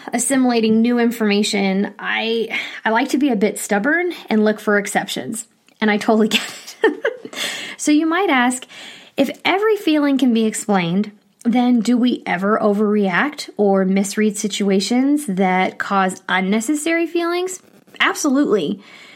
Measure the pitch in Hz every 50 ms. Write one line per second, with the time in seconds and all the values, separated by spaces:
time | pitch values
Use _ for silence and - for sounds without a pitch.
0 | - - - 240 - - 277 262 254 247 240 233 220 220 220 226 226 240 240 240
1 | 233 233 226 - 220 208 202 202 208 - - 202 196 196 190 196 202 - - -
2 | 185 185 214 220 220 226 226 233 214 226 - - - - - - - 220 220 226
3 | 277 294 - 262 262 285 233 196 214 196 - - - - 208 202 196 285 311 339
4 | 359 359 320 - - - 226 214 214 214 214 214 - 214 202 202 196 202 - 185
5 | - - - - - - 226 220 - - _ _ _ _ _ _ 220 214 208 214
6 | - - 220 220 208 208 208 214 - - - - - - - - - 415 302 -
7 | - 494 508 - - - - - - - - - - - - - - 294 302 302
8 | 330 320 320 349 403 359 285 254 240 247 247 247 - - - - - - - -
9 | - - _ - 277 247 - - - 277 339 392 427 440 427 392 415 330 302 302
10 | 285 285 277 262 277 254 226 226 220 220 214 - - - 202 190 175 170 175 196
11 | 208 208 - _ _ _ _ _ - 240 208 254 247 247 247 240 196 240 247 240
12 | 254 247 - - - - 180 175 190 202 220 - - 214 202 202 220 208 208 214
13 | 202 190 175 175 233 294 - - - - - - 208 196 196 190 190 185 190 196
14 | 202 196 - 220 214 214 202 - - 208 202 - 202 196 196 190 190 - 247 247
15 | 269 277 294 294 294 - 185 180 196 185 185 185 185 - - - - - 202 196
16 | 190 185 185 - - - 180 185 190 185 208 226 220 302 302 294 294 330 330 330
17 | 339 330 339 339 339 339 349 359 359 370 370 - - _ - - _ - - -
18 | 240 302 381 - - 294 254 277 294 - - 202 156 143 202 - - - - -
19 | - - -